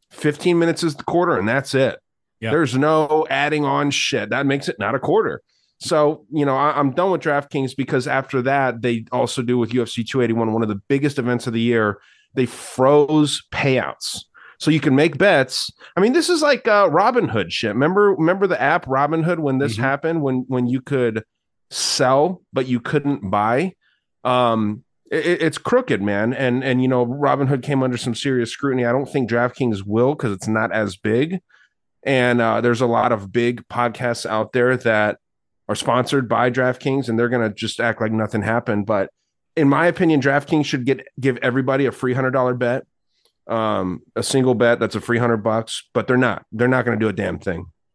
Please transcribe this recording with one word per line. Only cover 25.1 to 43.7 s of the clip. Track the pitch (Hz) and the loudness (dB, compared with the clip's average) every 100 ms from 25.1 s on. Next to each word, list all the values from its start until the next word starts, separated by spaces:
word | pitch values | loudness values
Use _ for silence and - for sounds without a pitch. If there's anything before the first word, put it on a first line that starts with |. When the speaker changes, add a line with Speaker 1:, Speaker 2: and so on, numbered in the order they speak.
Speaker 1:
it, | 156 160 | -2 0
it, | 175 | 0
it's | 156 - | 0 -2
crooked, | - 247 247 107 | 0 0 2 -2
man. | 101 101 113 | 0 0 0
And, | 127 131 127 | 0 0 0
and, | 135 127 | 0 2
you | 131 | 2
know, | 127 | 2
Robinhood | 120 143 139 135 135 135 | 0 0 0 2 0 -2
came | 147 135 | -2 0
under | 127 120 | 0 -2
some | 127 | -4
serious | 113 143 127 117 | -4 -2 -2 -2
scrutiny. | - 143 127 120 | -4 -2 0 0
I | |
don't | 131 135 | 0 -2
think | 147 110 | -4 0
DraftKings | 120 123 - 123 101 | 0 0 0 -2 -2
will, | 101 110 127 | -2 2 2
'cause | 151 117 | 0 -4
it's | 95 107 | -4 -2
not | 110 110 | -2 0
as | 107 107 - | -2 -4 -4
big. | 104 117 160 185 _ _ _ _ _ _ | -2 0 -2 -6 _ _ _ _ _ _
And, | - 131 123 120 | -2 2 2 2
uh, | 113 110 | 2 2
there's | 120 117 | 2 2
a | 123 | 2
lot | 117 120 | 2 2
of | 110 98 | 0 -2
big | 120 120 117 - | -2 -2 -4 -8
podcasts | 120 120 - 123 117 | -2 -2 -2 -4 -4
out | - 110 107 | -4 -4 -2
there | 127 123 127 | 0 2 2
that | 120 107 107 - _ _ _ _ - | 2 2 0 -2 _ _ _ _ -8
are | |
sponsored | 101 - 120 123 139 113 | -6 0 0 2 0 0
by | 113 123 | 0 0
DraftKings, | 123 127 123 143 139 120 | 0 -2 -2 -2 -2 -2
and | 113 | 0
they're | 120 | 0
gonna | 123 113 | 0 -2
just | 107 113 - | -4 -8 -2
act | 117 113 | -2 -2
like | 110 | -2
nothing | 110 110 110 | -2 -2 -2
happened. | 104 117 - 104 95 | 0 -2 0 -2 0
But | 104 95 _ _ _ _ 165 | 0 -2 _ _ _ _ 0
in | 139 | 2
my | 143 170 | 4 2
opinion, | 170 170 147 | 2 2 2
DraftKings | 135 143 143 156 139 | 2 0 0 0 0
should | 135 123 | -2 -2
get, | 131 - - | -2 -4 -2
give | 135 123 | -2 0
everybody | 127 131 135 135 131 | 0 0 0 0 0
a | |
free | - 127 | 0 -2
hundred | 127 131 | 0 0
dollar | 131 127 | 0 0
bet, | 120 120 131 - _ _ _ _ _ - | 0 -2 -2 -6 _ _ _ _ _ -6
um, | 113 110 | -2 0